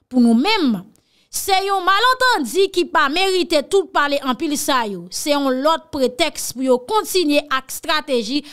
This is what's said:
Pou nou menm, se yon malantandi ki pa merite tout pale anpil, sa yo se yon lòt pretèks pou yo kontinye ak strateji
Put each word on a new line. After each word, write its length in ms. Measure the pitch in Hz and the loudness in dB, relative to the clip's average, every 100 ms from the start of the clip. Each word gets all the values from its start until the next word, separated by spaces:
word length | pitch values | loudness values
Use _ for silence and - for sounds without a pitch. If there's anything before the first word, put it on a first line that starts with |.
| _ | _
Pou 80 | 254 | 2
nou 160 | 233 226 | 4 4
menm, 420 | 349 440 285 196 185 _ _ _ _ | 2 2 0 -2 -6 _ _ _ _
se 240 | - - 381 | -8 0 0
yon 180 | 392 392 | 0 0
malantandi 840 | 359 392 494 508 508 427 240 294 392 | 2 2 2 2 2 2 0 0 0
ki 160 | 370 330 | 0 0
pa 140 | 320 285 | 0 0
merite 540 | 330 392 370 339 320 | 2 0 0 0 -2
tout 240 | 285 392 359 | 0 0 0
pale 300 | 339 285 277 | 0 0 -2
anpil, 320 | 269 240 320 285 | -2 -4 -4 -4
sa 280 | - 269 | 0 -2
yo 220 | 214 185 175 | -2 -8 -10
se 240 | - 302 | -8 -2
yon 300 | 285 277 254 | 0 0 0
lòt 240 | 294 320 - | 0 0 -4
pretèks 600 | 294 254 254 311 - - | -2 -2 0 -2 -2 -10
pou 140 | 240 262 | -4 0
yo 120 | 247 | 0
kontinye 580 | - 427 - 370 302 285 294 | 0 -2 0 0 2 0 0
ak 240 | 262 - | -4 -4
strateji 720 | - 311 311 302 254 214 285 - | -10 -4 -4 -2 -4 -2 -4 -6